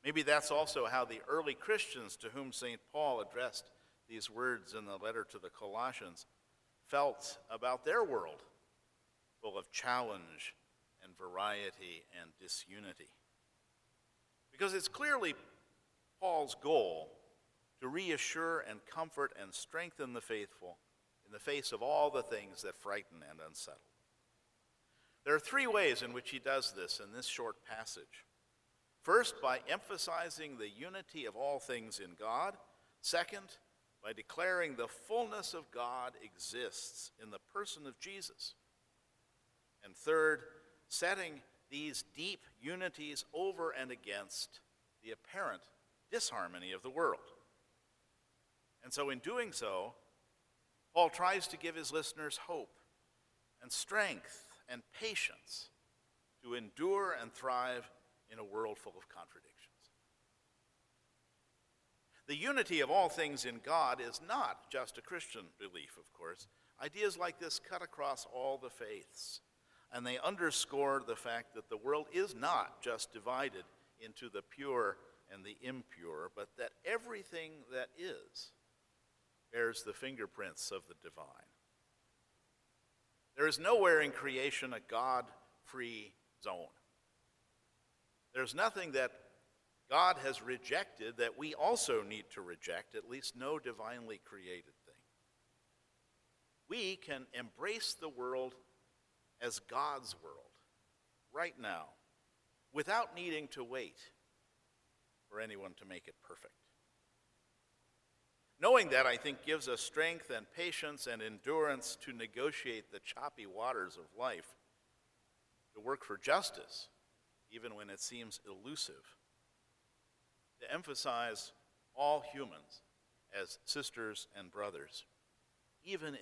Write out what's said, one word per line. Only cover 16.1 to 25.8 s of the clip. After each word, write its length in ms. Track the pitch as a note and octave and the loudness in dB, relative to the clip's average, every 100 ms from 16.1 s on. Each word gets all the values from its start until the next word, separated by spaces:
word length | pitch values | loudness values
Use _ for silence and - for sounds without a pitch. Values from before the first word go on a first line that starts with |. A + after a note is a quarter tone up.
| _ | _
Paul's 340 | F#3+ E3 C#3 | 2 2 0
goal 640 | - C#3+ D3+ F#2+ D#2+ D#2 - - _ _ _ _ _ | -2 6 6 6 2 -6 -14 -20 _ _ _ _ _
to 80 | C3 | -4
reassure 720 | D#3 F#3 D3 - E3 E3 E3 | -2 0 0 0 0 0 0
and 240 | - G#2+ | -2 -10
comfort 500 | - D#3+ D#3+ - C#3 - | -8 -6 -4 0 0 -2
and 140 | G2 | -8
strengthen 580 | - - D#3+ F3 - C3 | -8 -6 -6 -6 -6 -6
the 80 | A#2+ | -4
faithful 580 | - A2 G2+ - F2+ F2 _ _ _ _ | -2 -4 -4 -10 -16 -16 _ _ _ _
in 80 | G2+ | -18
the 80 | G#2 | -8
face 320 | - C#3+ C3+ | -2 -2 -2
of 100 | A2 | -2
all 280 | B2 D3 D3 | 2 6 6
the 120 | C3+ | 4
things 380 | A2+ A2 G2+ F#2+ | 0 -2 -4 -8
that 160 | G2 - | -8 -8
frighten 460 | G2+ G2+ F#2+ E2+ | -4 -4 -4 -16
and 180 | D2 D#2+ | -16 -14
unsettle. 400 | D#2 D#2+ - C#2 _ _ _ _ _ _ _ _ _ _ _ _ _ _ | -12 -10 -10 -12 _ _ _ _ _ _ _ _ _ _ _ _ _ _
There 100 | C#3+ | 4
are 60 | D3+ | 4
three 260 | - C#4 B3+ | 6 2 6
ways 360 | G#3+ | 8